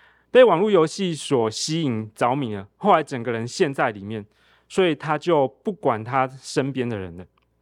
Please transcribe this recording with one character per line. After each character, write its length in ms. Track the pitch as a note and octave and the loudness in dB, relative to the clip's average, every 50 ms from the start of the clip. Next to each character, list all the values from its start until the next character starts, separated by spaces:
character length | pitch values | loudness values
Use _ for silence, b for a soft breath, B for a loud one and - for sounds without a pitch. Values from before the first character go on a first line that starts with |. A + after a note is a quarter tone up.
| b b b b b b - | b b b b b b 6
被 100 | B3 B3+ | 6 8
网 160 | A3 E3+ D#3+ | 8 6 4
络 100 | G3+ A3 | 2 4
游 160 | G3+ E3+ D#3+ | 4 4 4
戏 300 | E3 - - G3 F3+ D#3+ | 2 0 -4 -4 -4 -4
所 340 | C#3 - - C#3+ B2 A2+ A2 | -4 -4 -2 0 2 2 0
吸 340 | G#2+ - - - D#3 E3 D#3+ | -2 -4 -6 -4 -4 -2 -2
引 280 | C3+ A2+ A2 A2 G#2+ - | -2 -4 -4 -6 -8 -4
着 220 | - C3 A#2+ B2+ | -2 0 0 0
迷 200 | D3 C3+ A2+ G#2 | 0 -4 -6 -8
了， 120 | G2+ F#2+ - _ - | -10 -12 -14 _ -4
后 140 | - G#3 F#3 | 2 4 4
来 120 | D#3+ D3+ | 4 2
整 180 | - C#3 B2 A#2 | 0 -6 -8 -6
个 80 | B2 | -4
人 160 | A#2 A2+ A2+ | -4 -4 -4
陷 260 | A#2+ - - F#3 C#3+ C#3 | -6 -2 0 0 0 0
在 200 | - D3+ B2 G#2 | -2 -2 -2 -2
里 100 | G#2 G2 | -6 -10
面， 240 | G#2 A2+ G#2+ G2+ - b b b b b b b b | -10 -10 -10 -12 -14 b b b b b b b b
所 160 | - - F#3 | -2 0 0
以 120 | E3+ D3+ | 0 0
他 200 | - - D#3 D3+ | -2 -4 -4 -4
就 300 | D3 - F3 E3+ D3 C3+ | -4 0 0 2 2 2
不 260 | C3 - _ - A3+ F#3+ | 0 -2 _ -8 -8 -8
管 300 | - - C#3 A#2 G#2+ A2 | -4 -2 -2 -2 -2 -4
他 240 | A#2 C3 C3+ C3 | -4 -2 -2 -2
身 460 | C3 C3+ C3 - - - D3+ C3 C#3 C3 | -2 -4 -12 -14 -8 -4 -4 -2 -2 -2
边 160 | C3 A#2+ A#2+ | -4 -4 -4
的 100 | A#2 G2+ | -4 -6
人 180 | F#2+ F2+ E2+ | -8 -10 -12
了。 80 | F2 F2+ - _ _ _ _ _ _ | -16 -18 -20 _ _ _ _ _ _